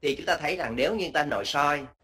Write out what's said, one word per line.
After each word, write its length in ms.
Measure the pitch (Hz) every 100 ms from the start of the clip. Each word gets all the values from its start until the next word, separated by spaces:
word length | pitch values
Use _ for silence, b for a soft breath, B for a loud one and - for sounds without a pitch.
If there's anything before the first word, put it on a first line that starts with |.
Thì 140 | 147 135
chúng 100 | -
ta 100 | 160
thấy 200 | 151 185
rằng 200 | 135 117
nếu 180 | 143
như 160 | 220 175
ta 100 | 156
nội 200 | 147 110
soi 420 | 101 143 143 147 135 _